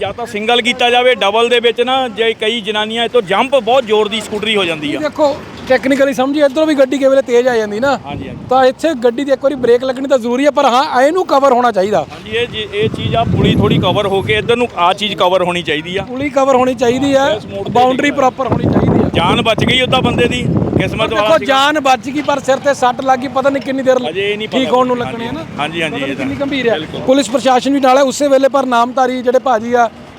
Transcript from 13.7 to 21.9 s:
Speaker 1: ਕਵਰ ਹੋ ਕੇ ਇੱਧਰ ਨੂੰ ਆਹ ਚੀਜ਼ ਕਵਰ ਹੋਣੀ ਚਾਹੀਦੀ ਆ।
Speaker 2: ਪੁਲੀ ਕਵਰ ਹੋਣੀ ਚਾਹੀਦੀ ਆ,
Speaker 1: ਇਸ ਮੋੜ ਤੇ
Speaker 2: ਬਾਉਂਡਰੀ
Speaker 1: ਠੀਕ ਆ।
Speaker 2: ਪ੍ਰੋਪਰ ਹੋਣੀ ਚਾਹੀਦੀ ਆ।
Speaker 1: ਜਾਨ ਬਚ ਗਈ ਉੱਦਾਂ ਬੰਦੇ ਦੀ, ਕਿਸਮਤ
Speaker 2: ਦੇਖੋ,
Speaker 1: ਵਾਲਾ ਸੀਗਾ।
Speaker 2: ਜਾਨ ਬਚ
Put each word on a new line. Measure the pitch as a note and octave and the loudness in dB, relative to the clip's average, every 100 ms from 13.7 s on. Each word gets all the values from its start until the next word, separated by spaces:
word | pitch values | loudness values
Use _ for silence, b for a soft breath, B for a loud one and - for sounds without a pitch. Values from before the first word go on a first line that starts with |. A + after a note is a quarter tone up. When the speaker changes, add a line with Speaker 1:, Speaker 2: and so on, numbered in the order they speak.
| - | 2
Speaker 1:
ਕਵਰ | F#3+ F3+ G#3 | 2 0 0
ਹੋ | G3 | -2
ਕੇ | G3 | 0
ਇੱਧਰ | G#3+ G#3 A#3 | -2 0 0
ਨੂੰ | A#3+ F3+ | 0 0
ਆਹ | F3 | 0
ਚੀਜ਼ | G3 G#3 F#3+ | 0 -4 0
ਕਵਰ | F#3 F#3 | 2 2
ਹੋਣੀ | F3 F3 | 0 -2
ਚਾਹੀਦੀ | E3 D3+ E3+ F#3+ | -4 -4 -4 -8
ਆ। | |
Speaker 2:
ਪੁਲੀ | G#3+ B3+ C#4+ | -8 -6 -4
ਕਵਰ | C4 C4+ B3+ | 0 2 2
ਹੋਣੀ | B3+ | 2
ਚਾਹੀਦੀ | B3 A#3+ B3+ C#4 | 0 0 0 2
ਆ, | C4+ C#4 | 2 2
Speaker 1:
ਇਸ | D#4 - | -2 -6
ਮੋੜ | G3 G3 | -10 -2
ਤੇ | |
Speaker 2:
ਬਾਉਂਡਰੀ | G#3 B3+ C4 C#4+ | 2 2 2 0
Speaker 1:
ਠੀਕ | |
ਆ। | C#4 | 2
Speaker 2:
ਪ੍ਰੋਪਰ | C4 B3+ B3+ | 0 0 -2
ਹੋਣੀ | - | -2
ਚਾਹੀਦੀ | - - - - - | 0 2 2 2 0
ਆ। | |
Speaker 1:
ਜਾਨ | E3+ E3+ A3 | 0 0 2
ਬਚ | A3+ G#3+ - | 2 0 2
ਗਈ | B3 | 2
ਉੱਦਾਂ | B3+ C4 | 2 2
ਬੰਦੇ | B3 A#3 A#3+ | 0 0 0
ਦੀ, | B3 A#3+ - - - | 0 -2 -2 0 0
ਕਿਸਮਤ | F#3 G#3+ A3 | -2 -2 -2
Speaker 2:
ਦੇਖੋ, | A3 | 0
Speaker 1:
ਵਾਲਾ | G#3 D#4+ | 2 2
ਸੀਗਾ। | A3+ C4+ | 2 2
Speaker 2:
ਜਾਨ | C#4+ D4+ | 2 2
ਬਚ | C4+ | 2